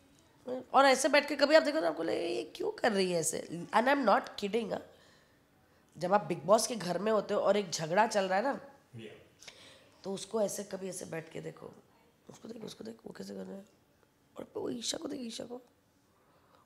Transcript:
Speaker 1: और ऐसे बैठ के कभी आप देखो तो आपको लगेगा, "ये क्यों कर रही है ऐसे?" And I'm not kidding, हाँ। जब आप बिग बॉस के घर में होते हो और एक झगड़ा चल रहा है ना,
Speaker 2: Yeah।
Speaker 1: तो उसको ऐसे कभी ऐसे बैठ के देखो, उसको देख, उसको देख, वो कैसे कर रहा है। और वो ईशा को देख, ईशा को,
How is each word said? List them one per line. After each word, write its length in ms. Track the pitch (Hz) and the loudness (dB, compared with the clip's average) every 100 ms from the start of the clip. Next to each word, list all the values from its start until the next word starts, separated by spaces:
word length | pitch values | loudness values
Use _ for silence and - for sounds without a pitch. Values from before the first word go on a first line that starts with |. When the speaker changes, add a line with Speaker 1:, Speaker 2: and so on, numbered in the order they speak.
| _ _ _ _ - 254 - | _ _ _ _ -10 -10 2
Speaker 1:
और 100 | 254 | 6
ऐसे 240 | 277 262 320 | 8 6 4
बैठ 200 | 285 285 | 4 2
के 80 | 294 | 2
कभी 180 | 277 | 6
आप 80 | 311 | 6
देखो 180 | 285 302 | 6 2
तो 60 | 339 | 0
आपको 160 | - | -2
लगेगा, 200 | 165 - | -2 -2
"ये 300 | 170 - - | -2 -4 -8
क्यों 160 | - - | -6 -6
कर 220 | - 240 | 0 2
रही 200 | 196 185 | 2 2
है 80 | 175 | 0
ऐसे?" 460 | 156 - - 170 165 208 | 0 -4 -6 -10 0 2
And 120 | 247 | 4
I'm 180 | 285 226 | 4 4
not 160 | 233 262 - | 4 2 -6
kidding, 320 | 202 220 208 | -4 -2 -2
हाँ। 140 | - - - _ _ _ _ _ _ _ _ _ 151 | -6 -8 -20 _ _ _ _ _ _ _ _ _ -6
जब 160 | 175 | 2
आप 100 | 202 | 2
बिग 180 | 156 165 | 2 -2
बॉस 240 | 151 226 226 | 4 4 4
के 100 | 233 | -4
घर 220 | 170 175 | -4 -2
में 140 | 208 | 0
होते 220 | 220 208 | 0 0
हो 60 | 202 | 2
और 160 | 170 202 | 2 2
एक 140 | 185 | 0
झगड़ा 360 | 147 156 185 226 | -4 0 2 2
चल 180 | 214 | 2
रहा 140 | 190 190 | 0 0
है 60 | |
ना, 160 | 254 214 - - _ 113 | 0 -4 -10 -20 _ -18
Speaker 2:
Yeah। 100 | 110 - - _ - - - - _ _ | -18 -18 -20 _ -20 -20 -20 -20 _ _
Speaker 1:
तो 80 | 185 | -10
उसको 280 | 190 - 220 | -8 -4 -2
ऐसे 240 | 196 202 | -2 -4
कभी 240 | 196 190 190 | -10 -10 -10
ऐसे 160 | 180 | -10
बैठ 280 | - 165 160 | -10 -10 -10
के 80 | - | -12
देखो, 340 | 160 156 - - - _ _ _ - | -12 -14 -18 -20 -20 _ _ _ -20
उसको 180 | - 226 | -18 -16
देख, 160 | 226 | -14
उसको 200 | 214 - | -14 -14
देख, 100 | 214 226 208 | -14 -14 -16
वो 80 | 190 | -14
कैसे 160 | 196 | -12
कर 60 | 196 | -12
रहा 160 | 190 196 | -12 -14
है। 80 | 196 _ _ _ _ _ _ - | -16 _ _ _ _ _ _ -16
और 160 | - - | -12 -8
वो 140 | - | -6
ईशा 280 | 254 220 - | -6 -6 -6
को 100 | 320 | -8
देख, 120 | 285 | -10
ईशा 240 | 233 226 | -10 -12
को, 160 | - 247 - _ _ _ _ _ _ _ _ _ | -12 -14 -18 _ _ _ _ _ _ _ _ _